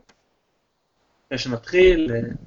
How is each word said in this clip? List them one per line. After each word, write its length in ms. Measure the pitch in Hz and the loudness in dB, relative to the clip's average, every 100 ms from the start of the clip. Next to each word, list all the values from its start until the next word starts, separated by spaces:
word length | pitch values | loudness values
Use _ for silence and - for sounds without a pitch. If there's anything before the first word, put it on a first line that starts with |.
| - _ _ _ _ _ _ _ _ _ _ _ - | -12 _ _ _ _ _ _ _ _ _ _ _ -12
לפני 120 | 131 | -10
שנתחיל, 720 | 131 117 - 180 185 170 156 | -8 -10 -2 4 4 4 0
אה, 60 | 117 120 120 | -4 -6 -10